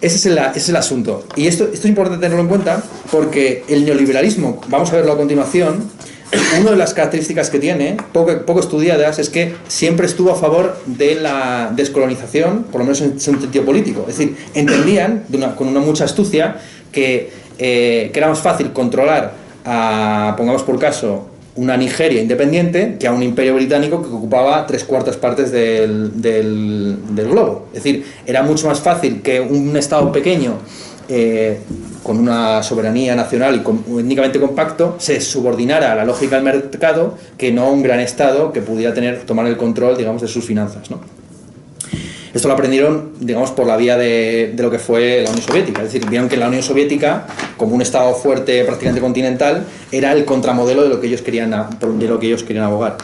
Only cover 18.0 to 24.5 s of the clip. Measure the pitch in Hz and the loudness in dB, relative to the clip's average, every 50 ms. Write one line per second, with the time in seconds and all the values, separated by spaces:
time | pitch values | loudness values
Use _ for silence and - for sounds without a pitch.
18 | 110 104 - - 151 160 151 151 - 185 165 - 143 120 - 135 127 120 - - | 0 0 0 0 2 2 2 2 2 0 0 0 -2 -2 -2 -2 -2 0 2 2
19 | 135 151 156 143 - - - - - - - - - 123 120 117 113 113 110 107 | 2 4 4 2 0 -2 -6 -12 -18 -20 -20 -14 -8 -4 -2 0 0 0 0 0
20 | 107 107 107 104 107 107 104 - 117 120 127 139 135 - 127 - 147 147 - - | 0 0 0 0 0 0 0 0 0 0 0 0 0 0 -2 0 0 0 0 0
21 | - 110 98 98 - - - - - - - - 127 127 131 127 131 123 - - | -2 -2 -4 -4 -6 -10 -18 -20 -20 -14 -8 -4 -2 0 0 0 0 0 0 0
22 | 160 160 131 113 110 113 123 127 143 143 160 175 175 170 170 175 202 - - - | 0 2 2 2 0 0 0 2 2 2 2 2 2 2 2 0 0 -2 -2 -2
23 | - 123 120 123 123 123 117 123 131 131 131 131 131 131 147 143 147 147 - - | -2 0 0 0 0 0 0 2 2 2 2 2 2 2 2 2 2 2 0 -2
24 | - - 117 107 104 110 131 123 131 139 | -4 -4 -6 -6 -4 0 2 2 4 4